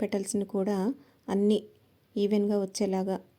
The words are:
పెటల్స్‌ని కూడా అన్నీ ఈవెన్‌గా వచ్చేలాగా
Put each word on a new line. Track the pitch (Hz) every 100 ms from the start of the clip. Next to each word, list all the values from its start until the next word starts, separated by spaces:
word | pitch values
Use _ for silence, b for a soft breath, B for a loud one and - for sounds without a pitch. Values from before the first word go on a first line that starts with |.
పెటల్స్‌ని | 202 202 196 202 196
కూడా | 196 190 196 202 277 B B B
అన్నీ | 196 208 214 - - _ _ _ 214
ఈవెన్‌గా | 202 208 202 208
వచ్చేలాగా | 190 - 202 190 190 185 -